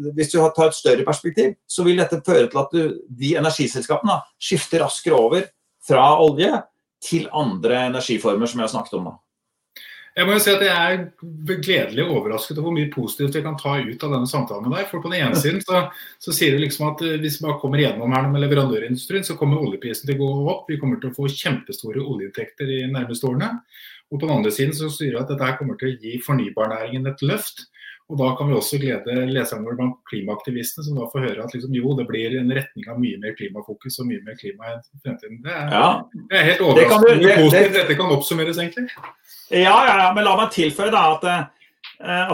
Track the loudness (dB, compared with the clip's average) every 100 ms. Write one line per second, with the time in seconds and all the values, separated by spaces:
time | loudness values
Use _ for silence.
0 | -8 -4 0 2 2 4 2 4 2 4
1 | 2 -2 -2 0 0 -2 -8 0 2 2
2 | 0 -2 2 4 4 0 -2 0 -2 -4
3 | -12 -6 -2 0 0 0 -2 -4 -2 0
4 | 0 0 -4 _ -4 -2 0 0 0 -2
5 | 2 4 6 2 -2 _ _ _ 0 4
6 | 6 6 6 4 2 0 -4 _ _ _
7 | -4 -4 -2 -2 -2 0 0 2 0 -2
8 | -2 -2 0 0 -2 -2 -4 -4 -6 -8
9 | -8 -12 _ _ _ _ _ -20 -20 -20
10 | -8 -2 2 2 4 4 4 2 2 0
11 | -6 -14 -18 -10 -6 -4 0 0 0 -2
12 | -2 -2 -2 -4 -6 -6 -4 -2 -2 -4
13 | -6 -4 -4 -2 -6 -6 -4 -4 -4 -6
14 | -4 -2 -2 -2 -4 -6 -4 -4 -6 -8
15 | -6 -2 0 2 0 -2 0 0 0 -8
16 | -20 -14 -6 0 2 2 0 -2 -4 -2
17 | -4 -4 -4 -4 -4 -4 -2 2 2 0
18 | -2 0 0 0 2 2 2 0 -4 -6
19 | -4 -4 -4 -2 0 2 -2 -6 -8 -6
20 | -4 -2 0 0 -2 -4 -6 -4 -2 -2
21 | -6 -6 -6 -4 -4 -4 -6 -12 -8 -6
22 | -6 -6 -8 -10 -12 -8 -6 -6 -6 -6
23 | -6 -4 -4 -2 -4 -6 -12 -20 -20 -20
24 | _ -6 -2 0 0 0 -2 -2 -6 -6
25 | -4 -4 -4 -2 -2 -4 -6 -4 -6 -6
26 | -10 -8 -2 -2 0 -2 -2 -4 -6 -6
27 | -6 -2 -2 -2 -6 -14 -20 _ -20 -20
28 | -8 -2 0 0 0 0 0 -2 -2 -4
29 | -4 -2 0 -2 -2 -6 -8 -4 -4 -4
30 | -10 -8 -6 -6 -6 -8 -8 -8 -6 -6
31 | -4 -4 -4 -6 -8 -10 -4 -2 0 -2
32 | -2 -4 -4 -2 0 -2 -4 -12 -10 -4
33 | -4 -4 -10 -10 -12 -12 -14 -14 -12 -10
34 | -8 -8 -12 -14 -14 -12 -14 -14 -16 -14
35 | -12 -12 -14 -14 -10 -8 -2 2 4 2
36 | -6 -18 0 4 4 4 6 8 8 8
37 | 8 10 8 8 8 8 6 4 2 0
38 | 2 0 0 -2 -2 -4 -6 -6 -10 -10
39 | -20 -20 _ -20 -2 2 6 6 6 6
40 | 4 4 4 4 2 0 -2 0 2 4
41 | 4 2 0 -2 -4 _ _ _ -20 -14
42 | -6 -2 -2